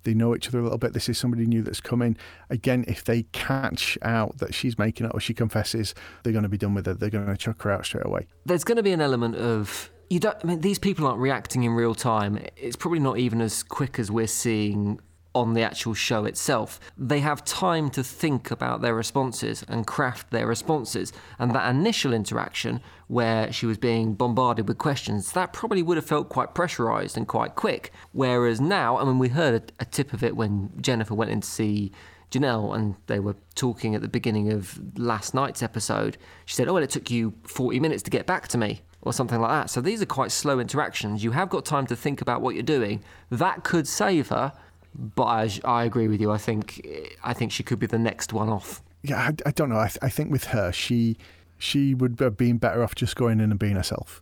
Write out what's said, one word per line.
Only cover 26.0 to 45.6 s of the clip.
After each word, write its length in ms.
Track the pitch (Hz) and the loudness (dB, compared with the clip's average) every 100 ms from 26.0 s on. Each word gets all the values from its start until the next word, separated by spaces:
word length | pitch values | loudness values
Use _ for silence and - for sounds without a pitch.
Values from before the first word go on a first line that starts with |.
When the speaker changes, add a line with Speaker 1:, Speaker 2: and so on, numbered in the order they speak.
| 151 | 2
Speaker 2:
felt 220 | 151 - | 0 0
quite 260 | - 123 | -2 -2
pressurised 600 | - 175 - 113 110 98 - | 0 -2 0 0 0 -2 -4
and 120 | 113 | -2
quite 260 | 113 117 | -2 -2
quick. 380 | - 214 147 - - - | 0 -2 -2 -6 -18 -10
Whereas 480 | - 131 123 120 113 | 0 2 4 4 4
now, 360 | 143 196 120 120 | 2 2 2 2
I 60 | |
mean, 140 | 135 127 | 4 4
we 100 | 127 | 4
heard 260 | 131 156 | 4 4
a, 280 | 113 - - | 2 -2 -12
a 20 | |
tip 280 | - - 139 | -6 -4 -4
of 120 | - | 0
it 100 | 120 | -2
when 380 | 110 107 101 98 - | 0 0 0 -2 -2
Jennifer 340 | - 120 110 | 0 0 0
went 160 | 107 107 | 0 0
in 120 | 107 | 0
to 60 | - | -4
see 440 | - 107 104 101 - - - - | -2 0 0 -2 -8 -20 -20 -4
Janelle 420 | 175 143 113 104 | 0 2 2 0
and 220 | 104 107 95 - | -2 -2 -4 -4
they 140 | 107 | -2
were 160 | 101 98 _ | 0 -4 _
talking 400 | - 127 110 110 | -2 -2 0 -2
at 60 | 107 | -2
the 80 | 107 | -2
beginning 420 | 117 120 107 104 | -2 0 0 2
of 300 | 107 92 - 98 - | 0 -4 -12 -12 -4
last 360 | 120 110 - | -2 -2 -2
night's 280 | 131 135 - | 0 -2 -2
episode. 560 | 117 117 - 107 107 - - - - | -4 -4 -2 0 0 -4 -18 -20 -8
She 100 | - | -2
said, 100 | 127 | 2
"Oh, 80 | |
well, 80 | 185 | 2
it 80 | 135 | 0
took 180 | 135 - | -4 -2
you 260 | 117 113 - | 0 0 -4
forty 340 | - - 127 123 | -12 -2 0 2
minutes 240 | 160 131 | 0 0
to 80 | - | -2
get 160 | - - | -2 0
back 220 | 180 - | -2 -2
to 100 | 123 | -2
me," 220 | 107 113 - - | -2 -4 -10 -10
or 100 | - | -6
something 280 | 123 120 120 | -2 0 0
like 100 | 113 | 2
that. 180 | 151 - | 0 0
So 100 | - | -2
these 220 | 139 226 | 0 -2
are 40 | 196 | -2
quite 260 | - 120 | -2 0
slow 260 | - 147 135 | 0 2 2
interactions. 640 | 113 135 120 - 107 107 | 0 0 -2 -2 -4 -2
You 80 | 113 | 0
have 180 | 131 185 | 0 0
got 160 | 165 | -2
time 220 | - 143 131 | 0 -2 0
to 80 | |
think 260 | 120 151 139 | -2 -2 -2
about 200 | - 120 | -2 0
what 160 | 123 85 | 0 -2
you're 80 | |
doing. 400 | 123 147 107 101 - - - | 2 2 2 -2 -8 -20 -8
That 320 | 120 165 - | 0 0 0
could 240 | - 170 151 | 0 0 0
save 420 | - 208 175 131 | 0 2 2 2
her, 220 | - 131 - - - - - 117 | 0 -2 -6 -20 -20 -20 -12 -6
but 100 | - | 0
I, 260 | 117 113 110 101 | 2 4 2 0